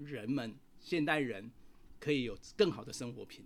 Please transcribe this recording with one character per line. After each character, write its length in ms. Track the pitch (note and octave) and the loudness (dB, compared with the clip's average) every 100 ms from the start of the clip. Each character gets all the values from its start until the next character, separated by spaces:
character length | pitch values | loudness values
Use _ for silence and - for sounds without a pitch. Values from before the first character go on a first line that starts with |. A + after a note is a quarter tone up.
| D3 | -8
人 240 | C3 A2 | -6 -2
们， 240 | C#3 A#2 G2+ - - | -2 -2 -8 -16 -20
现 240 | - E3+ | -2 2
代 160 | D3+ D#3 | 4 4
人 320 | C3 G2 A2+ - - - - - | 2 -2 -8 -14 -18 -20 -20 -4
可 140 | D3 | 2
以 100 | D3 | 4
有 140 | A#2+ F#2+ - - | 2 -2 0 6
更 160 | F#3+ | 6
好 100 | G2+ | 4
的 120 | A2+ | -4
生 200 | - A#3+ | -6 -6
活 120 | - G3+ | -6 -10
品 200 | - | -14